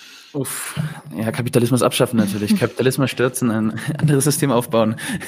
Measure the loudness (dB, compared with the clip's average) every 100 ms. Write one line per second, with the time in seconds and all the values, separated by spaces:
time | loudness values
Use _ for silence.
0 | -20 -20 -10 -6 -6 -8 -10 -6 -8 -8
1 | -12 -6 -4 -2 0 2 4 4 2 2
2 | 2 2 0 0 0 2 0 0 0 2
3 | 0 0 -2 0 0 0 -2 -4 -6 -2
4 | 2 2 2 2 2 2 2 2 2 0
5 | -6 -8